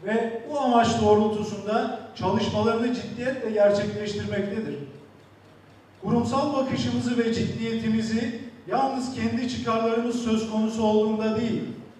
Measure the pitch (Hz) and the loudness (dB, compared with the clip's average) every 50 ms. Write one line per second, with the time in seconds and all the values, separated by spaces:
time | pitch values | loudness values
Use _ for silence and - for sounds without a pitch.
0 | 151 196 220 226 233 226 226 233 - 285 302 285 262 254 240 233 226 - - 220 | -2 0 0 0 0 0 -4 -6 -8 -6 -4 -2 0 4 6 6 6 4 4 4
1 | 214 208 208 208 214 220 220 208 208 - 208 - - 202 214 240 247 254 - - | 6 6 6 6 6 4 2 0 -2 -4 -6 -6 -4 0 0 0 0 0 -4 -8
2 | - - - - 180 185 214 220 - - - 208 214 226 240 233 247 254 254 - | -10 -14 -10 -4 -2 0 2 2 0 0 0 2 2 2 2 2 0 0 -2 -2
3 | - 202 202 233 247 262 269 262 233 220 214 208 202 202 202 202 202 202 202 208 | -6 -8 -8 -6 -4 -4 -4 -2 -4 -2 2 4 6 6 6 4 0 -2 -4 -4
4 | 208 208 208 208 202 202 202 196 196 202 226 226 - - - 143 143 - - - | -4 -4 -4 -4 -4 -2 -2 -2 -2 -2 -4 -4 -4 -6 -6 -8 -10 -12 -16 -20
5 | - - - - - - - - - - - - - - - - - - - - | -20 -20 -20 -20 -20 -20 -20 -20 -20 -20 -20 -20 -20 -20 -20 -20 -20 -20 -20 -10
6 | - 214 226 240 - 220 247 269 294 302 285 269 254 - - - 240 240 240 247 | -2 0 2 2 2 0 0 0 0 0 0 0 0 0 0 -2 -2 -2 -2 -2
7 | 240 240 247 233 226 226 226 - - - - 226 226 226 226 226 226 226 220 226 | -2 0 0 2 2 2 2 0 0 -2 -2 -4 -4 -2 -2 -2 0 0 0 0
8 | 220 220 220 226 254 - - - - - - - - 175 196 254 269 269 262 262 | 0 0 -2 -2 -2 -2 -6 -8 -12 -14 -16 -16 -8 -2 0 0 2 0 0 -2
9 | 247 - - 240 226 226 233 240 262 - - 220 - 240 220 226 226 226 226 226 | -6 -6 -6 -4 -2 -2 -2 -2 -2 -2 -4 -4 -2 0 0 2 2 2 0 0
10 | 240 240 233 247 - 226 220 220 220 - 220 220 220 220 220 226 226 214 214 214 | 0 0 -2 -2 0 0 0 0 0 0 0 0 0 0 0 0 2 4 4 4
11 | 214 220 220 214 - 214 220 226 240 233 - - 247 - - - - - - | 4 2 0 0 0 0 0 0 0 0 -2 -2 -4 -6 -10 -12 -14 -18 -20